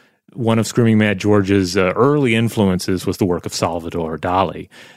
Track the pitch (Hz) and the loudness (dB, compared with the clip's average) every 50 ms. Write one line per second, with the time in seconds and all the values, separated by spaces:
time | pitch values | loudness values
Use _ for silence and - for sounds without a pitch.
0 | _ _ _ _ _ _ - 151 123 113 113 113 107 - - 127 120 113 110 107 | _ _ _ _ _ _ -10 -4 -2 0 2 0 0 0 0 2 2 4 4 4
1 | 107 104 101 95 101 104 104 104 98 92 98 101 95 87 87 98 92 90 90 98 | 4 2 0 0 0 2 2 2 4 2 2 2 2 0 0 0 0 0 2 2
2 | 117 139 147 151 139 123 113 113 117 110 - 110 104 95 92 90 - - 95 87 | 2 2 2 2 2 2 2 2 0 0 0 0 2 2 0 0 -2 -4 -4 -4
3 | - 98 87 - 110 90 87 82 - 85 - - - 90 82 87 82 85 80 87 | -4 -4 -2 -2 -2 -2 -2 -2 -6 -8 -4 -4 -4 -2 -4 -6 -8 -8 -6 -6
4 | 82 80 80 78 76 90 90 95 98 78 - 82 80 - - - - - - | -6 -6 -6 -6 -4 -2 0 0 0 -2 -4 -8 -14 -16 -20 -20 -20 -20 -20